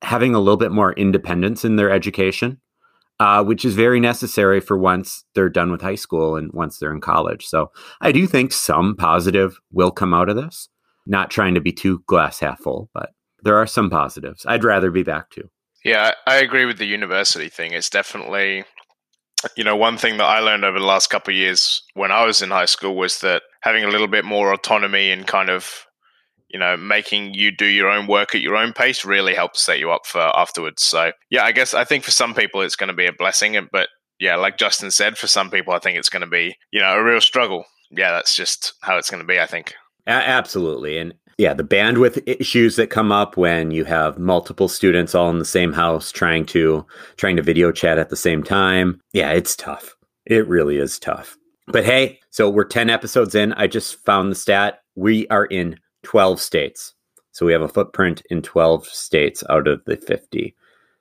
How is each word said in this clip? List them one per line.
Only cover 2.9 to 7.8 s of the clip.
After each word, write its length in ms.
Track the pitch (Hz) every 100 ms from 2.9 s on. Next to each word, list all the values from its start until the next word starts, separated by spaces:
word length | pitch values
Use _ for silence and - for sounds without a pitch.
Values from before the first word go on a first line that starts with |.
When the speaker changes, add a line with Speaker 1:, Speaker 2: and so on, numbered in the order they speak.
| _ _ -
Speaker 1:
uh, 240 | 107 104
which 200 | 101 110
is 120 | 127 98
very 240 | 117 123
necessary 600 | 120 117 117 - 98 98
for 180 | - 98
once 460 | 92 92 92 - - -
they're 140 | 95
done 220 | 85 87
with 100 | 82
high 140 | 90 101
school 400 | - 85 80 80
and 160 | 78
once 260 | 82 80 -
they're 120 | 76
in 100 | 76
college. 440 | 80 82 82 80 -
So 260 | 80 76 -